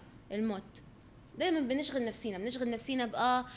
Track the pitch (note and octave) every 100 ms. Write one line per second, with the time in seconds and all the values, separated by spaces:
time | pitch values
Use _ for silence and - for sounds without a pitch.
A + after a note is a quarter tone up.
0 | - - - G#3 A3 F#3+ - - - -
1 | - - - - F4+ D#4+ B3 C4+ D4 C4+
2 | A3+ G#3+ A3+ F#3 A3+ B3+ A#3+ A3+ A3+ C4
3 | A#3 - A#3+ B3 B3